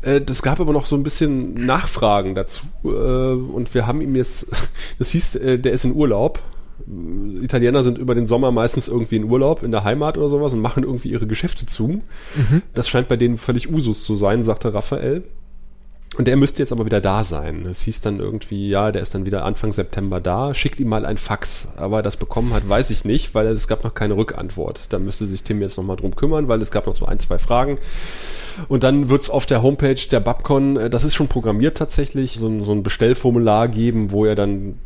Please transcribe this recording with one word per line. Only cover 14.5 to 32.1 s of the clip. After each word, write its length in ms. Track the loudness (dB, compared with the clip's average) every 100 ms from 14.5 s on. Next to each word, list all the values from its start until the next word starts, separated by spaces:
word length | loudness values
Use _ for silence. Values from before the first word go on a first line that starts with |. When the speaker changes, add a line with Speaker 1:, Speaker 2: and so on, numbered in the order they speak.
| 0 -2
Speaker 1:
Raphael. 480 | -2 -2 -2 -2 -4 -6 -14 -14 -16 -16 -18 -20 -20 -14 0
Und 80 | 2
der 100 | 4
müsste 260 | 4 2
jetzt 100 | -2
aber 120 | -2
wieder 160 | 0 2
da 240 | 2 0
sein. 400 | 0 -2 -4 -6
Es 180 | -8 -2
hieß 200 | -2 0
dann 160 | -4 -2
irgendwie, 500 | -4 -6 -8 -6 -2
ja, 240 | 0 2
der 80 | 0
ist 140 | -4
dann 100 | -4
wieder 220 | -2 -2 -2
Anfang 260 | 0 -2
September 480 | -2 -4 -2 -2 -2
da, 340 | -2 0 0
schickt 240 | 0 -2 0
ihm 100 | 0
mal 180 | 0 0
ein 100 | -2
Fax. 520 | -2 -4 -4 -6 -8 -6
Aber 260 | -2 0
das 160 | -2 -4
bekommen 340 | -4 0 2
hat, 160 | 2 2
weiß 220 | 0 2
ich 160 | 0 2
nicht, 280 | 0 2
weil 120 | 0 0
es 200 | 0 0
gab 160 | -2
noch 120 | -2
keine 220 | -2 0 0
Rückantwort. 640 | 0 -2 -8 -6 -6 -6 -6
Da 80 | -4
müsste 280 | -2 -4 -4
sich 160 | -6
Tim 200 | -4 -2
jetzt 160 | -2 -4
nochmal 180 | -6 -2
drum 180 | -2
kümmern, 340 | 2 2 2 2
weil 120 | 0
es 100 | 0
gab 160 | -2 0
noch 100 | 2
so 100 | 4
ein, 120 | 2
zwei 200 | 4 4
Fragen. 400 | 4 4 2 0 -2 -4 -6 -8 -8 -8 -8 -10 -2
Und 140 | 2
dann 260 | 4 4 4
wird's 220 | 2 2
auf 160 | -2 2
der 160 | 4
Homepage 320 | 4 4 2
der 260 | 2 2 2
Babcon, 560 | 2 0 2 2 4 2
äh, 140 | 0
das 140 | 2
ist 100 | 2
schon 140 | 2 2
programmiert 500 | 2 2 2 2 2
tatsächlich, 580 | 0 0 0